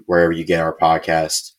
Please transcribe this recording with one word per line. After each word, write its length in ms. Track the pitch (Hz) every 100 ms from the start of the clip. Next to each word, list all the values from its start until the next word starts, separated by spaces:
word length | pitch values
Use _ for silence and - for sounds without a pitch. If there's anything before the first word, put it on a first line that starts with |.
| -
wherever 260 | 87 85
you 100 | 82
get 160 | 82 85
our 160 | 82 80
podcast. 760 | 80 82 - 80 78 - -